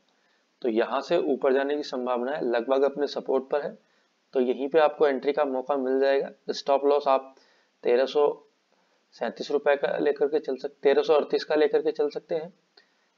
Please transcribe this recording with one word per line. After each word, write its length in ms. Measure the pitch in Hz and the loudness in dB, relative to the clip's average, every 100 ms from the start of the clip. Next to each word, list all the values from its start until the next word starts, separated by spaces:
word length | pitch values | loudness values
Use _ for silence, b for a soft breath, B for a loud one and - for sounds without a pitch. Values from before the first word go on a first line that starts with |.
| _ _ _ _ _ _ | _ _ _ _ _ _
तो 80 | 127 | -2
यहाँ 320 | 110 110 131 | 0 0 -2
से 160 | - 170 | -2 0
ऊपर 360 | 151 127 139 | 0 0 2
जाने 220 | 131 139 147 | 2 0 -2
की 80 | |
संभावना 480 | 143 131 123 123 123 | -6 -6 -4 -4 -4
है, 140 | 156 127 | -4 -2
लगभग 360 | 117 117 135 | -2 0 0
अपने 260 | 139 147 139 | 0 -2 -6
support 420 | 127 - 135 131 | -6 -4 -4 -2
पर 120 | 147 | -4
है, 160 | 165 - _ _ _ _ _ | -6 -12 _ _ _ _ _
तो 80 | 135 | -2
यहीं 280 | 127 117 139 | -2 -2 0
पे 100 | 160 | 2
आपको 280 | 151 151 151 | 2 4 0
entry 260 | 131 139 | 2 -2
का 120 | 147 139 | 0 -2
मौका 300 | 127 127 143 | -2 -4 -2
मिल 240 | 127 135 | 0 2
जाएगा। 320 | 139 139 180 - - | 2 2 -2 -8 -10
Stop 360 | - - 139 143 | -6 0 2 2
loss 220 | 147 143 | 2 2
आप 280 | 135 - - b b b b | 0 -2 -20 b b b b
तेरह 220 | - 123 127 | 2 2 2
सौ 420 | 147 147 - _ _ _ _ _ _ _ | 2 2 0 _ _ _ _ _ _ _
सैंतीस 400 | - 117 - - | -8 -8 -6 -4
रुपए 240 | 143 147 143 | -2 0 0
का 220 | 147 - | 0 -2
लेकर 300 | 147 135 143 | 0 0 0
के 120 | 151 | -2
चल 160 | - 131 | -4 -8
सक-, 260 | - - | -8 -2
तेरह 200 | 143 139 | 2 4
सौ 100 | 139 | 4
अड़तीस 300 | 147 - 143 | 2 2 -2
का 120 | - 151 | 0 2
लेकर 260 | 147 151 | 2 2
के 100 | 151 | 0
चल 180 | 147 147 | -2 -2
सकते 260 | 156 - 165 | -4 -6 -8
हैं। 180 | 170 - _ _ b b b | -8 -16 _ _ b b b